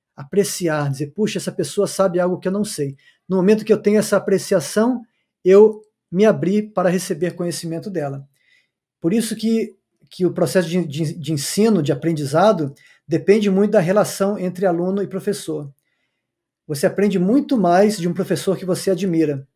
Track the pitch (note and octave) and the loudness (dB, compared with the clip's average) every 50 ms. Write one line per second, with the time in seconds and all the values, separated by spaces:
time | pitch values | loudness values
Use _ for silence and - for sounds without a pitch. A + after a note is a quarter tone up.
0 | _ _ _ - C#3+ C#3+ - G3+ F#3+ G3 - - F3+ E3 D3+ D3+ D3 C#3 C3+ C3+ | _ _ _ -18 -12 -4 -2 -2 -2 -2 -2 -4 -2 -2 -2 0 -2 -2 -4 -4
1 | D3+ C#3+ - - G#3+ G#3 - F3+ - F3+ - - E3 - - G3+ G3+ - - - | -6 -8 -4 -4 -2 -2 -2 -4 -6 -6 -6 -6 -6 -4 -2 -2 -2 -2 0 0
2 | F#3+ F#3+ E3+ F3+ F3+ F3+ F#3 D3 - F#3 F#3+ G#3 G#3+ G#3 - - D3 C#3 C3+ - | 0 0 2 0 0 0 -2 -2 -4 -4 -2 -2 -4 -4 -4 -6 -6 -6 -8 -10
3 | _ _ _ _ _ - F#3 F#3+ F3 G3 G#3+ G#3+ G#3+ - G#3 G#3+ - G3+ G#3 G#3+ | _ _ _ _ _ -2 0 2 4 4 4 2 2 2 0 2 2 2 2 2
4 | G#3 - G#3 F#3+ - - G3 F#3+ F#3 - G3+ F3+ - - - G#3 A3 B3 B3+ - | 2 2 0 0 0 0 0 0 0 0 0 0 0 0 0 0 0 0 0 -2
5 | - _ _ _ _ _ _ _ - F#3 F#3+ G3+ G#3+ A3 G#3+ - - _ _ _ | -6 _ _ _ _ _ _ _ 4 6 8 8 8 6 4 0 -14 _ _ _
6 | _ - E3+ F3+ G#3+ A3 F#3 C#3 D#3 F3 G3+ G#3+ G#3+ G#3+ - F#3 F3+ F#3 F3 F#3 | _ -6 0 2 4 4 4 2 0 0 0 0 -2 -2 -2 -2 0 0 0 0
7 | F3+ - F#3 D3+ F3+ E3+ E3+ - F3 F3 D#3 - - E3 E3 E3 D#3+ G#3+ F#3 E3 | -2 -4 -6 -4 -4 -4 -4 -4 -6 -6 -6 -6 -8 -8 -8 -8 -8 -8 -8 -6
8 | D3 C#3 C#3 C#3 C#3 _ _ _ _ _ _ _ _ _ _ _ _ _ _ _ | -6 -6 -8 -10 -14 _ _ _ _ _ _ _ _ _ _ _ _ _ _ _
9 | - E3 G3+ A#3 A3+ - A3+ - - A3+ A3+ A3+ - - - _ _ _ _ _ | -2 0 0 0 -2 -2 -6 -4 -2 0 0 0 -2 -4 -10 _ _ _ _ _
10 | _ _ - - F3+ E3+ F3 F3+ F3 D3+ - F#3+ F3 D#3+ E3+ F3+ E3+ D3+ C3+ D#3 | _ _ -6 -2 -2 -2 0 0 0 0 2 0 0 0 0 -2 -2 -4 -4 -4
11 | E3 C#3+ - F3+ C#3 D3 D#3+ C#3 - - - G3 G#3+ A#3 G#3+ F3 C#3+ D3+ C#3+ - | -4 -4 -4 -6 -6 -4 -4 -4 -4 -4 0 2 2 4 4 2 2 0 -2 -2
12 | - E3+ E3 D3 D3 C3 D3 D#3+ F#3+ A3 G#3+ E3+ D3+ C#3 - _ _ _ _ _ | -2 -2 -2 -2 -2 0 2 4 4 4 2 2 -2 -6 -8 _ _ _ _ _
13 | _ - E3 E3+ - F#3 G3+ A3+ G3+ G3+ F#3+ F#3+ G#3 G#3 G#3+ G#3 E3 E3+ F#3+ G#3+ | _ -4 -4 0 4 4 4 4 4 2 2 2 2 4 4 2 2 4 2 2
14 | F#3+ - - - G3 G3 G#3 F#3+ F3+ F#3 F3+ F3+ G3+ F#3 E3+ E3+ F3 F3+ G3 G3+ | 2 0 0 -2 -2 -2 -2 -2 -4 -6 -4 -2 0 0 0 0 -2 -2 -2 -2
15 | G3 - F#3+ F#3+ - G#3 G3 G3+ - - D#3 D3+ D3 C#3 - _ _ _ _ _ | -4 -4 -6 -6 -4 -4 -6 -6 -6 -8 -8 -8 -8 -12 -16 _ _ _ _ _
16 | _ _ _ _ _ _ _ _ _ _ _ _ _ - D3+ C#3 - F3+ F#3 - | _ _ _ _ _ _ _ _ _ _ _ _ _ -8 -4 0 0 0 0 2
17 | G3 G#3+ F#3 F#3+ F3 F#3 A#3+ C#4+ C#4+ - C#4 A3+ F3+ F3 F3 F#3 G#3 G#3+ G#3 E3+ | 0 0 2 2 2 2 2 2 2 0 0 2 2 4 4 4 4 4 2 0
18 | E3+ F3 E3+ F#3 F3+ - F3+ C#3+ - G3 F3+ - - F3 F3 - - G3 F#3+ E3 | -2 -4 -2 -2 -2 -2 -4 -2 -2 -2 -4 -2 -2 -4 -4 -2 0 -2 -2 0
19 | G3 F#3+ E3 E3 D#3+ D3 D3 C3+ C#3 _ _ | 0 0 0 2 2 0 0 -4 -8 _ _